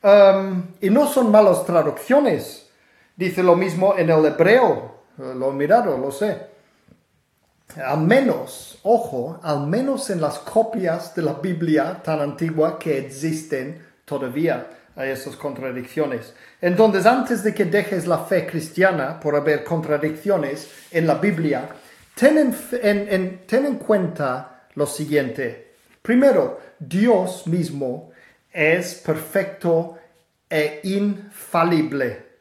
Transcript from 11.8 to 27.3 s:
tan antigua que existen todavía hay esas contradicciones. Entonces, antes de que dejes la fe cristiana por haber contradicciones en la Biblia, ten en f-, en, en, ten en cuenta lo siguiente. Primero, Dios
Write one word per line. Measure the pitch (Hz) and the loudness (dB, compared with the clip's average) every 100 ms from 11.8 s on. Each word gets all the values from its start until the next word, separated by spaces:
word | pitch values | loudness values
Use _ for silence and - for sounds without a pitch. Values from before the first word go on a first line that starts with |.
| 147 185 | 0 -6
tan | - 151 | -6 -4
antigua | 147 - 165 160 156 - | -4 -4 -6 0 -2 -2
que | 160 139 | -6 -6
existen | 131 135 160 156 - 135 135 160 - _ | -6 -8 -6 -6 -6 -8 -8 -14 -20 _
todavía | - 139 127 131 160 120 - - _ | -10 -8 -6 -2 -2 -2 -6 -20 _
hay | - 135 | -10 -8
esas | 131 143 - | -8 -10 -10
contradicciones. | 143 127 131 127 123 - 143 120 - - - _ | -10 -8 -10 -10 -8 -4 -4 -4 -10 -20 -20 _
Entonces, | 180 180 220 190 196 | -2 4 4 6 4
antes | 254 - 233 | 4 0 -2
de | 214 | -2
que | - 180 | 0 0
dejes | 202 - 185 175 | 0 0 -4 -2
la | 165 | -2
fe | - 185 - | 0 -2 -2
cristiana | 165 156 - 185 170 135 160 | -8 -8 2 2 2 -4 -4
por | 151 147 | -2 0
haber | 147 156 | 2 -2
contradicciones | - 165 160 147 156 - 202 190 139 147 - - - | -2 -6 -2 -2 -2 -4 -2 -2 -2 -8 -14 -20 -6
en | 170 165 | -2 0
la | 143 | 2
Biblia, | 202 165 156 127 - - - - _ | 0 0 -2 -2 -6 -16 -20 -20 _
ten | - 269 311 | 2 4 6
en | 269 | 2
f-, | - - 247 | -2 -6 -2
en, | 208 208 208 | 0 0 -2
en, | 190 180 185 - | -4 -4 -10 -4
ten | 233 285 | -2 -2
en | 247 | -4
cuenta | - 208 170 170 139 127 - - _ | 0 0 0 -4 -4 -4 -10 -20 _
lo | - 143 | -4 -4
siguiente. | - 147 147 131 117 123 - - _ _ _ | -4 -2 -2 -2 -6 -8 -10 -20 _ _ _
Primero, | - 247 277 196 - - - _ | 0 4 6 4 0 -6 -18 _
Dios | 131 170 233 202 180 | -6 0 4 2 0